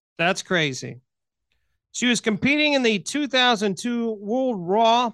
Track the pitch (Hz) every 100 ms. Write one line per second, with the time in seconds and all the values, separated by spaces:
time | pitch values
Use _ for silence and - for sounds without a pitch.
0 | _ _ 170 190 - 180 151 127 127 123
1 | _ _ _ _ _ _ _ _ _ -
2 | 247 233 - 214 262 294 302 277 240 208
3 | - 285 285 254 247 226 208 190 240 240
4 | 233 214 202 247 262 214 170 202 226 233
5 | 247